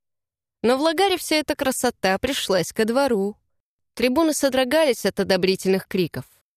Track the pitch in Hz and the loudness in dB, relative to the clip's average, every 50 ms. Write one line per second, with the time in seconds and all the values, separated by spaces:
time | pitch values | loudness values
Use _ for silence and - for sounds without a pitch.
0 | _ _ _ _ _ _ _ _ _ _ _ _ - 220 254 262 294 330 330 302 | _ _ _ _ _ _ _ _ _ _ _ _ 0 0 2 2 0 0 2 2
1 | 381 403 - - - - 320 302 302 - 302 - 233 262 254 - - 247 - _ | 2 2 0 -2 -2 0 0 0 0 0 -4 -2 -2 -2 -2 0 -2 -2 -2 _
2 | - 190 190 196 - 254 277 - - - 196 185 - - - - 220 214 233 262 | 0 0 0 0 -2 -4 -4 -4 -2 -2 0 0 -2 -2 -2 -2 -2 0 0 0
3 | 285 269 240 196 196 202 220 _ _ _ _ _ _ _ _ _ _ _ _ - | 0 0 0 0 -2 -4 -6 _ _ _ _ _ _ _ _ _ _ _ _ -2
4 | 233 254 247 311 330 320 285 - - 277 254 254 262 247 277 311 320 285 233 - | -2 0 2 2 2 2 2 0 0 0 2 0 0 2 2 2 2 2 0 0
5 | - 202 - - 196 175 190 185 180 185 196 - - 185 190 185 - - - 190 | -2 -4 -2 -2 0 0 0 2 2 0 0 0 0 0 0 0 -2 -4 -2 -2
6 | 180 151 - - 147 - _ _ _ _ _ | -2 -2 -4 -10 -14 -14 _ _ _ _ _